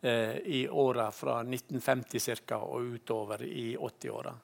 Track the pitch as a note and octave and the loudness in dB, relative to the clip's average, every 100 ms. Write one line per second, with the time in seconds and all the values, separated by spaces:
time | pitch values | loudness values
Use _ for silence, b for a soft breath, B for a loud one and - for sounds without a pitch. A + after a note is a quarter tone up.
0 | C3+ A#2 A2 B2 - C#3 B2+ - C3 A#2+ | 4 4 2 0 0 0 2 6 6 6
1 | A2 - C#3 A#2+ A#2 B2+ - C3 A2+ B2+ | 2 0 0 0 0 -4 -4 -4 2 2
2 | B2 A#2 - A#2 - A2 - B2 B2 A#2 | 2 -2 -2 -4 -2 -4 -2 -4 -4 -6
3 | - A2 G#2 G#2+ A#2 A#2 A#2 A#2+ A#2 - | -2 -2 -2 -4 -4 -4 -4 -4 -6 -6
4 | - A2 - B2 | -8 -6 -8 -10